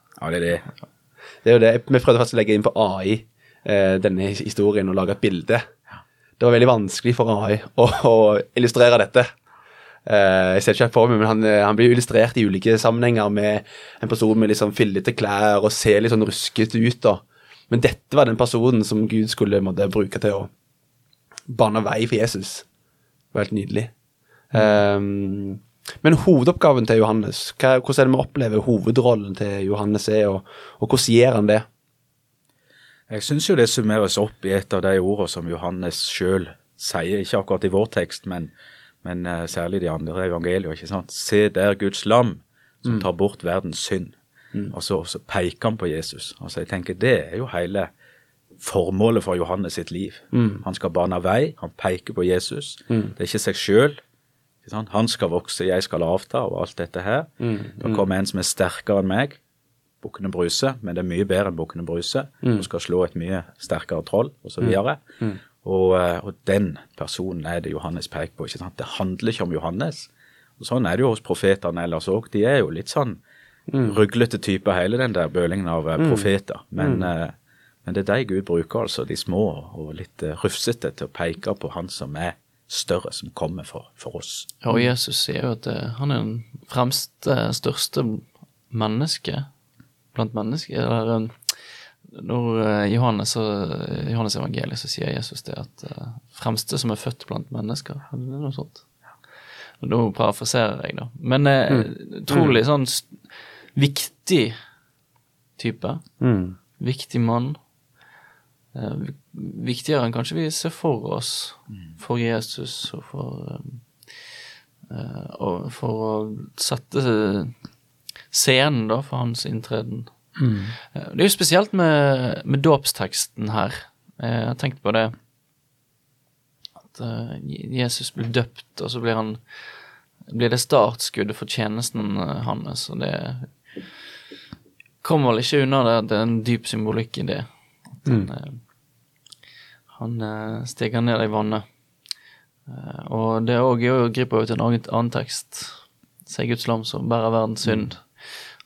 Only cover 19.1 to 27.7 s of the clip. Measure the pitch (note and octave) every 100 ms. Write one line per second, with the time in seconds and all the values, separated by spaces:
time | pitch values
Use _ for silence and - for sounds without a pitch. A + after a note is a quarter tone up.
19.1 | A2 G#2+ - G#2+ G2+ F#2+ F2+ G2+ G#2 F#2+
20.1 | - G#2+ G2 F#2+ _ _ _ _ _ _
21.1 | _ _ - - A#2+ A2 A2 G2+ G#2+ A2+
22.1 | A2+ A#2 G2+ F#2 - - _ _ _ _
23.1 | _ _ G#2 G#2 G#2+ G2 G#2 A2+ - _
24.1 | _ _ _ _ A2+ G#2+ G#2 G2+ G2+ G2+
25.1 | G2+ G2 G2+ G2 G2 - _ - - D#3
26.1 | E3 - D#3+ B2+ - E3 C3 A2+ A2+ A2
27.1 | A2 G#2 A2 - - C3